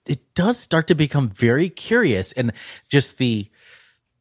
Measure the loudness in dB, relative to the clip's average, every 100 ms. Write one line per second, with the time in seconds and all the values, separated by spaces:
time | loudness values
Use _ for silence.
0 | -8 -8 _ -2 0 0 0 0 2 0
1 | 0 0 -2 0 2 2 0 -4 -2 2
2 | 2 0 -2 -4 -4 -4 -12 -20 0 0
3 | 0 -2 -2 -2 -4 _ -20 -20 -20 _
4 | _ _